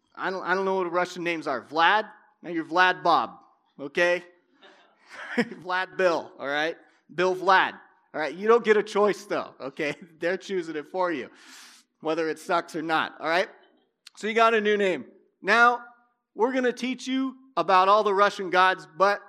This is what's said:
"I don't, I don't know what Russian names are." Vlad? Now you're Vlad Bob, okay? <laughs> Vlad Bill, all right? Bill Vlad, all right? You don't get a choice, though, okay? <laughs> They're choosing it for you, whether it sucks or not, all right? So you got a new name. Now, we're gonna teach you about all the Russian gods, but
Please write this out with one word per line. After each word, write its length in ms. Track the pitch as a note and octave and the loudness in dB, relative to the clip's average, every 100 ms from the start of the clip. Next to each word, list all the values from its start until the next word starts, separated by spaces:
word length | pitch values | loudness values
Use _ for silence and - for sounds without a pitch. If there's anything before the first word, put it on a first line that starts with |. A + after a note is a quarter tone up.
| _ | _
"I 160 | - E3+ | -8 -6
don't, 120 | F#3+ | -6
I 120 | D#3 | -2
don't 100 | F#3+ | 0
know 120 | G3 F#3+ | 0 -2
what 140 | F3 | -2
Russian 340 | E3+ F3 F3+ | -2 -2 -4
names 220 | E3+ E3+ D3+ | -6 -4 -4
are." 160 | B2+ | -6
Vlad? 480 | G#2 D3 E3+ G#3 G#3+ - _ _ | -4 2 2 2 -2 -12 _ _
Now 80 | D#3+ | -10
you're 140 | E3+ | -8
Vlad 380 | C#3+ E3+ F#3 E3+ | -2 4 4 4
Bob, 360 | E3 D3+ A2+ - _ _ _ - | 2 2 0 -10 _ _ _ -14
okay? 460 | C#3+ E3+ F3 F3 F3 _ _ _ - _ _ | -8 0 2 0 -4 _ _ _ -20 _ _
<laughs> 500 | _ _ - - - | _ _ -18 -8 -4
Vlad 600 | A3+ F3+ E3+ F3+ F#3 - | -4 -6 -6 -4 -4 2
Bill, 340 | F#3 D#3 G#2+ - | 2 2 -4 -10
all 100 | C3+ | -6
right? 280 | C#3+ D#3+ E3+ _ _ _ | -2 -4 -6 _ _ _
Bill 220 | D3+ F#3 F#3 | -2 0 0
Vlad, 420 | F3+ F#3 C#3+ G2 - _ _ | 4 4 4 -4 -20 _ _
all 60 | D3+ | -8
right? 140 | D3+ | -8
You 140 | E3 G#3+ | -4 2
don't 160 | A#3 | 2
get 140 | G#3+ G#3+ | 4 2
a 40 | |
choice, 420 | G#3 G3 G#3 - - | 2 0 0 0 -4
though, 280 | E3 F#2 - | -6 -6 -12
okay? 340 | B2+ - D3+ D3 F3 | -14 -8 -8 -8 -14
<laughs> 120 | D#3+ | -8
They're 200 | E3+ F#3 | -4 -4
choosing 380 | G3 F#3+ E3 D#3 | -6 -8 -6 -10
it 140 | C#3+ | -8
for 220 | F#3 F3+ | -4 -2
you, 180 | D#3 G2 _ - - - - _ _ | -4 -8 _ -20 -20 -20 -20 _ _
whether 300 | D#3 D#3+ D#3+ | -6 -4 -4
it 80 | D3+ | -6
sucks 360 | - F3 E3 | -2 -4 -4
or 80 | E3 | -8
not, 380 | D#3+ D#3+ A#2+ - | -2 -2 -2 -6
all 80 | D3+ | -2
right? 200 | E3+ G#3 - _ _ _ _ - - | -2 -2 -8 _ _ _ _ -20 -10
So 100 | G#3 | -4
you 60 | |
got 220 | A3+ A3+ | 2 4
a 60 | A3+ | 2
new 180 | G#3 G#3 | 0 0
name. 260 | G3 D#3 A2+ - _ _ | 0 -2 -8 -20 _ _
Now, 420 | F3 A3 A#3+ A#3+ - _ _ _ _ | 0 4 4 2 -8 _ _ _ _
we're 180 | - A#3 | -4 -2
gonna 200 | C4 B3+ | 0 -2
teach 340 | A#3+ B3 B3 B3+ | -2 -6 -8 -6
you 300 | C4 C4+ B3+ _ - | -4 -4 -8 _ -4
about 300 | E3 F#3 F#3+ | 2 4 6
all 160 | G#3+ | 4
the 120 | G#3 | 4
Russian 340 | G3 G3+ - F#3+ | 2 2 0 -2
gods, 380 | F3+ F#3 F3+ D#3 D#3 | 2 2 2 -6 0
but 240 | F#3+ G3+ | 0 0